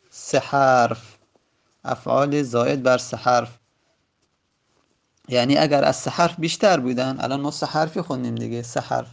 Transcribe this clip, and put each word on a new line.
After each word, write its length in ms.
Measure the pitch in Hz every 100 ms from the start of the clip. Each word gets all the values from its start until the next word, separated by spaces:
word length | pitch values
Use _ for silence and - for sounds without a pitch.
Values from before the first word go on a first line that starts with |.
| _
سه 300 | - - 135
حرف، 800 | - 139 135 127 117 117 - _ _ _ _ _ _ _
افعال 600 | 127 120 - 123 143 147
زائد 400 | 131 117 127 143
بر 140 | 127 123
سه 200 | - 110
حرف، 320 | 127 123 117 - _ _ _ _ _ _ _ _ _ _ _ _ _ _ _ _ -
یعنی 300 | 123 123 143
اگر 260 | 151 143
از 120 | 143 -
سه 160 | 143
حرف 280 | - 170 170
بیشتر 400 | 165 - 208 165
بودن، 380 | 127 123 131 139
الان 220 | 123 139
ما 100 | 147
سه 140 | 147 147
حرفی 360 | 156 160 185
خوندیم 340 | 170 127 120 113
دیگه، 260 | 113 117
سه 180 | 120 135
حرف. 280 | - 123 120